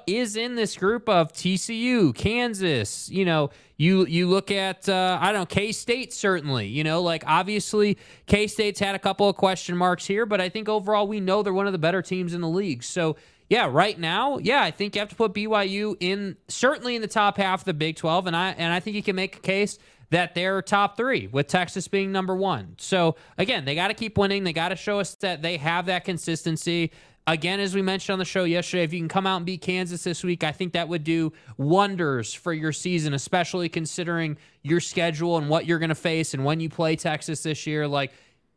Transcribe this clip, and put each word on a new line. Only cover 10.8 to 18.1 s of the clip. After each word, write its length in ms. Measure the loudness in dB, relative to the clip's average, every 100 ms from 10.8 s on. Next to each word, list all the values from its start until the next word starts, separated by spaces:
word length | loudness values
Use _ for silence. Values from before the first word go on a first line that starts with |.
| 2 2 2
we 140 | -2
know 220 | 0 2
they're 120 | 2
one 120 | 0 0
of 60 |
the 60 | 0
better 240 | 0 0
teams 320 | -2 -4 -4
in 60 | -4
the 80 | -2
league. 340 | -2 -2 -4
So, 340 | -6 -2 -2 -2 -12 _ 0
yeah, 180 | 2 4
right 280 | 4 4 2
now, 400 | -2 0 0 0
yeah, 240 | 2 4
I 80 | 2
think 240 | 0 -4
you 60 | -2
have 80 | -6
to 80 | 0
put 160 | 0
B 140 | 0 0
Y 160 | 2
U 340 | 2 -2 -4 -2
in, 380 | -2 -2 -4 -10 -12
certainly 480 | 0 2 2 -2 -4
in 60 |
the 60 | -2
top 300 | 2 2 2
half 220 | 0 0
of 40 |
the 100 | -2
Big 220 | -2 -2 -2
twelve, 300 | 0